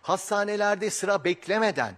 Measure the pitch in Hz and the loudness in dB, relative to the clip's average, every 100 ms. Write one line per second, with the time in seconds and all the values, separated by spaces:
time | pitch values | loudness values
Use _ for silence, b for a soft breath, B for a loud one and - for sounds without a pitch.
0 | - 190 - 202 202 208 208 208 214 - | -2 -2 0 0 0 0 0 0 -2 -2
1 | 190 196 170 175 - 214 220 147 113 | 0 0 0 -2 -2 2 2 2 -4